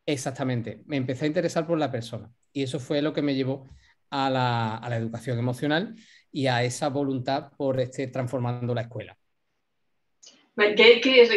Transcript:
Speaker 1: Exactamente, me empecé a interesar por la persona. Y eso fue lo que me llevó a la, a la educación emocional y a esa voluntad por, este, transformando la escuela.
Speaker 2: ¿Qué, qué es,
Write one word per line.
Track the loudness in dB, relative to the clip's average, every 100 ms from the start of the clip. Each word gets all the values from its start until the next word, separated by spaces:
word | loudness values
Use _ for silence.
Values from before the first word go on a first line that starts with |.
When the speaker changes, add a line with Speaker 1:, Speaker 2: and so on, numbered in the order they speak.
| -4
Speaker 1:
Exactamente, | -4 -4 -4 -2 -2 -4 -12 -6
me | -4
empecé | -4 -2 -2
a |
interesar | 0 -2 -2 -2
por | -2
la | -2
persona. | -4 -8 -12 -14 _ _
Y | -6
eso | -6 -6
fue | -4 -2
lo | 0
que | 0
me | -2 0
llevó | -2 -4 -10 -20 _ _ _
a | -2 0
la, | 2 2 2 -2 -4
a | -6
la | -4
educación | -4 -6 -6 -2
emocional | -2 -2 0 0 -2 -10 -20 -20 _
y | -4 0
a | 0
esa | -2 -2 -4
voluntad | -2 -2 -4 -2 -4 -6 _
por, | -2 -2
este, | -4 -6 -6
transformando | -4 -4 -4 -4 -4 -4
la | -4
escuela. | -6 -12 -14 -20 _ _ _ _ _ _ _ _ _ _ -20 -20 _ 2
Speaker 2:
¿Qué, | 2 8 8 8
qué | 6 8
es, | 8